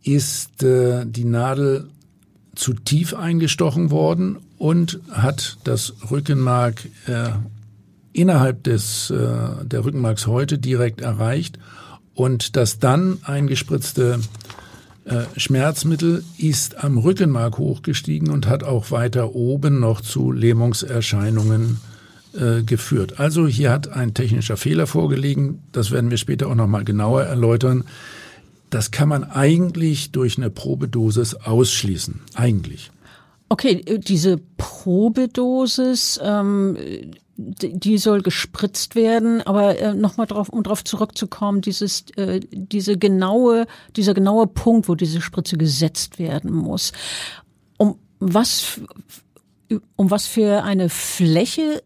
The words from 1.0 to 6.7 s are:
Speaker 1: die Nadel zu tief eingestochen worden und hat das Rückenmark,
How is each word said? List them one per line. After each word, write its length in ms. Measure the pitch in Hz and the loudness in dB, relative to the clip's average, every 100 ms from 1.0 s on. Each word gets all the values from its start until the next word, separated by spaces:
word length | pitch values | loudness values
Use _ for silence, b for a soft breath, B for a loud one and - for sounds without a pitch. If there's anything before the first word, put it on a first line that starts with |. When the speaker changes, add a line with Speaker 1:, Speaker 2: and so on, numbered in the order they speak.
| 117 | -4
Speaker 1:
die 200 | 113 120 | -4 0
Nadel 640 | 117 123 135 143 135 147 - _ _ _ _ _ | 0 0 0 0 0 -4 -20 _ _ _ _ _
zu 200 | - - | -6 -4
tief 420 | 107 - 147 170 - | -4 0 0 0 -4
eingestochen 760 | 170 170 160 - 165 143 170 | -2 0 0 0 0 0 0
worden 480 | 147 156 170 185 202 - _ | 2 2 0 -2 -4 -12 _
und 420 | 156 170 170 - - | 0 2 0 -4 -8
hat 480 | - 123 143 - - | 0 0 0 -8 -8
das 320 | - 120 - 107 - | -4 -4 -4 -10 -6
Rückenmark, 760 | 143 143 139 127 123 120 | -4 0 0 2 2 0